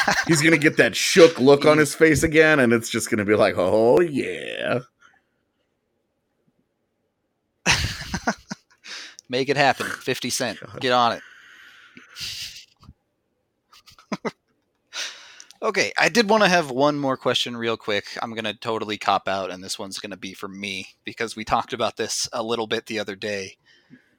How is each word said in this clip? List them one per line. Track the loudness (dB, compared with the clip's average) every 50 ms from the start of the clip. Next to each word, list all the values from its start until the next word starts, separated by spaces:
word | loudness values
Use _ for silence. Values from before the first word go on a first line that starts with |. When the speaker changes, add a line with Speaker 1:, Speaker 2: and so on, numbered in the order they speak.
| 2
Speaker 1:
<laughs> | 0 0 -2 0 0
Speaker 2:
he's | 0 2 4
gonna | 4 4 6
get | 4 2 4
that | 4 2 2 2
shook | -2 -4 2 6 8 8 8 8 6
look | 6 6 6 6 6
on | 4 6 6
Speaker 1:
He |
Speaker 2:
his | 4 2 2
face | 4 6 6 6 4 2
again, | 2 4 6 6 6 6 4
and | 4 4 4
it's | 2 0 -2
just | -4 -4 -4 -2
gonna | -2 -2 2
be | 2 4
like, | 4 4 2 2 2
"Oh, | 0 2 4 4 4 6 6 4
yeah." | 4 2 0 -4 -4 -4 -6 -8 -10 -10 -8 -6 -4 -4 -4 -4 -6 _ _ _ _ _ _ _ _ _ _ _ _ _ _ _ _ _ _ _ _ _ _ _ _ _ _ _ _ _ _ _ _ _ _ _ _ _ _ _ _ _ _ _ _ _ _ _ _ _ _ _ _ _ _ _ -2
Speaker 1:
<laughs> | 0 0 0 -2 -6 -8 -10 -12 -10 -8 -6 -4 -4 -6 -6 -8 -16 -16 _ _ _ _ _ -20 -18 -16 -16 -16 -18 -20 _ -12 -6
Make | -4 -2 0 0
it | 2
happen. | 2 2 2 0 -2 -4
Fifty | -10 -10 -10 -6 -6 -6 -6 -6 -6
Cent. | -6 -4 -4 -6 -6 -10
Speaker 2:
God. | -14 -16 -12 -6
Speaker 1:
Get | -4 0 0
on | 2 2 0 -2
it. | -4 -10 -18 -20 -20 -20 -20 -20 -20 -20 -20 -20 -20 -20 -20 -20 -20 -20 -20 -16 -14 -14 -12 -12 -12 -14 -16 -16 -20 -20 _ _ _ -20 -20 -20 _ _ _ _ _ _ _ _ _ _ _ _ _ _ _ _ -20 _ -20 -20 _ _ -14 -12
<laughs> | -10 -10 -12 -12 _ _ _ _ _ _ _ _ _ _ _ -12 -10 -10 -10 -12 -16 -20 -20 -20 -20 -20 _ -16 -8 -6
Okay, | -4 0 0 -2 0 0 0
I | 0 2
did | 4 2 2 4
wanna | 4 4 4 4
have | 4 2 0 0
one | -2 0 0 0 0 0
more | -2 -4 -4
question | -2 -2 -2 -2 -2 -2 -6 -8
real | -6 -4 -4 -4 -4
quick. | -4 -4 -4 -4 -4 -6 -10 -10
I'm | -10 -10 -8
gonna | -8 -8 -8 -8
totally | -8 -6 -6 -6 -6 -4 -6 -8 -6
cop | -2 0 0 0 0
out, | -2 -4 -4 -4 -6
and | -8 -12 -10
this | -12 -10 -10
one's | -10 -12 -12 -12
gonna | -12 -12 -14
be | -12 -14 -16 -14
for | -14 -16 -14
me, | -14 -12 -10 -10 -10 -10 -12 -14 _ _ -18
because | -14 -10 -8 -8 -8 -8
we | -10 -6
talked | -4 -4 -4 -4 -4 -6
about | -4 -4 -4 -4
this | -4 -6 -6 -4 -6 -6 -6 -6
a | -6 -4
little | -4 -4 -4 -4
bit | -4 -4 -6 -6
the | -6 -8 -8
other | -6 -8 -10
day. | -10 -8 -8 -8 -8 -10 -12 -16 _ _ _ _ _ _ _ -20 -20 _ _ _